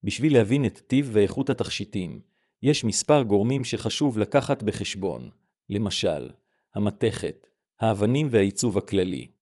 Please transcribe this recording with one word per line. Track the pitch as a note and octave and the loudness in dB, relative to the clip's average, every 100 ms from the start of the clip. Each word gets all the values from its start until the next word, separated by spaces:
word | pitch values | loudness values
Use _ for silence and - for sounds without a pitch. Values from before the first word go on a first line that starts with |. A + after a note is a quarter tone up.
בשביל | G2+ - D3 | -4 0 4
להבין | C3+ G#2 C3+ B2+ | 4 4 2 0
את | - _ | -2 _
טיב | C3 C#3 | 0 2
ואיכות | G#2+ G2 - C3+ | 2 2 0 -2
התכשיטים, | C3 G#2+ - G2 G#2 F2+ - - _ _ _ | -2 -2 -6 -6 -6 -8 -10 -18 _ _ _
יש | B2 D3 | 0 2
מספר | A2+ - - D3 | 0 -2 2 2
גורמים | A#2 G2+ A2 C3+ | 4 2 2 -2
שחשוב | B2 A2+ A2 - D3 A2 | -2 -4 -4 -2 -2 0
לקחת | G2+ C#3 B2+ C#3 | 0 0 0 -2
בחשבון, | G#2+ - G2+ G#2 F#2 B1+ A#1+ _ _ _ _ | -2 -4 -8 -6 -6 -6 -12 _ _ _ _
למשל, | G2+ G#2 - G2 D2+ B1 - _ _ _ | -4 -4 -2 -2 -2 -6 -16 _ _ _
המתכת, | G#2 G#2 G#2 A#2 - - - _ _ _ _ | -2 -2 0 -2 -2 -8 -10 _ _ _ _
האבנים | A2+ G2+ G#2+ C3+ D3+ | -2 0 0 0 2
והעיצוב | A2+ G2 G2 B2 G2 | 4 2 2 0 0
הכללי. | - G2 F#2 C#2+ A#1 _ | -2 -2 0 -4 -10 _